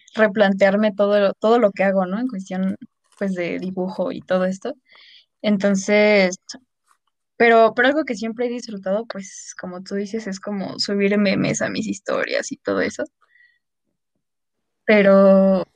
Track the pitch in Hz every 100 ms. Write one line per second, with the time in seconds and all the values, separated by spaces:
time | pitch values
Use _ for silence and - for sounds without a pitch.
0 | _ - 214 208 196 196 196 202 214 196
1 | 202 208 196 - 214 240 208 - 196 190
2 | 180 202 254 190 190 185 190 208 - _
3 | _ - 196 185 170 180 185 185 185 185
4 | 180 - - 185 185 190 233 - _ _
5 | - _ _ _ 214 208 202 196 190 208
6 | 208 208 185 185 - - _ _ _ _
7 | _ _ _ - 233 226 220 220 254 294
8 | 277 208 226 226 247 240 233 202 190 202
9 | 226 196 196 - - - 185 180 190 196
10 | 202 220 214 190 - 202 185 - - 202
11 | 196 208 202 196 - - - - 214 196
12 | - - - - - - - 95 202 -
13 | 311 _ _ _ _ _ _ _ _ _
14 | _ _ _ _ _ _ _ _ - 214
15 | 196 196 196 196 190 190 170